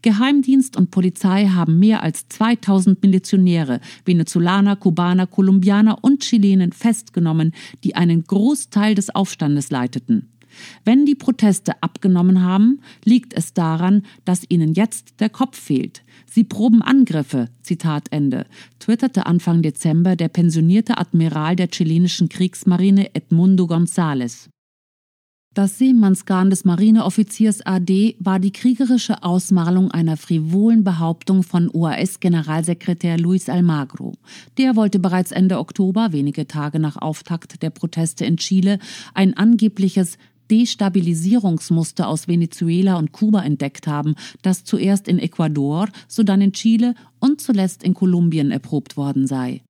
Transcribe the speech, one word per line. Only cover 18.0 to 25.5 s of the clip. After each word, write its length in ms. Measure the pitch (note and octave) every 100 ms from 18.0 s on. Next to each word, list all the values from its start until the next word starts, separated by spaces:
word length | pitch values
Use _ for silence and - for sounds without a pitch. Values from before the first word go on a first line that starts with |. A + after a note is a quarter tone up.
| -
Ende, 360 | D#3 C#3+ B2+ - - - _
twitterte 460 | - A#3 C4 - -
Anfang 360 | F3 F3+ E3+
Dezember 540 | D#3 C#3 E3 D#3+ F3 F3
der 120 | E3
pensionierte 680 | - E3+ D#3+ D#3+ G3 A3+ A#3+
Admiral 560 | F3 E3 D#3+ D3+ D#3
der 140 | F3+ F3+
chilenischen 600 | - D#3+ E3 F3+ - E3+
Kriegsmarine 840 | - F#3 - - F3 F#3+ G3 G3
Edmundo 520 | D#3+ - E3 F#3 F#3+ F3
González. 840 | E3 E3+ - D#3+ C#3 A#2+ - - _ _ _ _ _ _ _ _ _ _